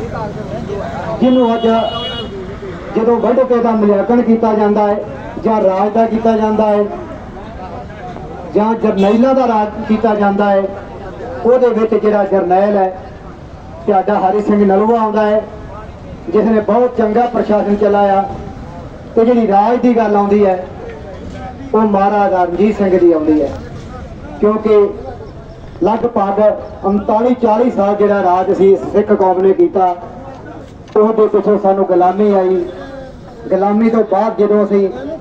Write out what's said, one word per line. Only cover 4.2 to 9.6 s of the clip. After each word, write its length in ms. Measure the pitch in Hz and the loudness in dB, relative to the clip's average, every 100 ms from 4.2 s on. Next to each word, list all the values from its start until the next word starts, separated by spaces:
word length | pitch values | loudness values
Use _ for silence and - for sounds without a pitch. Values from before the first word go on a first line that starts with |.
ਕੀਤਾ 320 | 226 226 220 | 4 2 2
ਜਾਂਦਾ 340 | 208 208 208 208 | 2 2 2 2
ਹੈ 180 | 208 - - - - | 0 -4 -10 -12 -4
ਜਾਂ 180 | 220 220 | 0 2
ਰਾਜ 280 | 190 190 208 | 2 2 0
ਦਾ 160 | 214 226 | 2 0
ਕੀਤਾ 320 | 220 226 220 | 2 0 2
ਜਾਂਦਾ 280 | 214 214 214 | 0 2 2
ਹੈ 200 | 208 208 - - - - 175 - - - - - - - - - - - 170 | 2 0 -4 -12 -14 -14 -14 -14 -14 -12 -12 -14 -14 -14 -12 -14 -14 -2 0
ਜਾਂ 200 | 214 226 | 0 0
ਜਰਨੈਲਾਂ 600 | 220 196 196 226 262 269 | 0 2 2 4 4 4
ਦਾ 120 | 240 | 2
ਰਾਜ 200 | 214 | 0